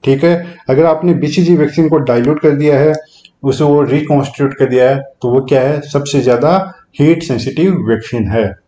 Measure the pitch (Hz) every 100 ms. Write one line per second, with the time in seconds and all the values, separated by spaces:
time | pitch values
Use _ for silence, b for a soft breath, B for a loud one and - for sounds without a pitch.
0 | - 139 165 175 - - - 135 165 156
1 | 175 156 147 143 170 170 147 156 160 156
2 | 139 120 123 147 156 143 151 139 151 156
3 | B B B _ 139 135 151 147 143 143
4 | 147 147 139 - 139 139 131 127 127 139
5 | 139 _ 123 127 135 139 131 147 - 143
6 | 139 143 123 120 147 185 190 B B -
7 | 151 165 - 120 120 151 180 170 110 113
8 | - 120 101 110 104 95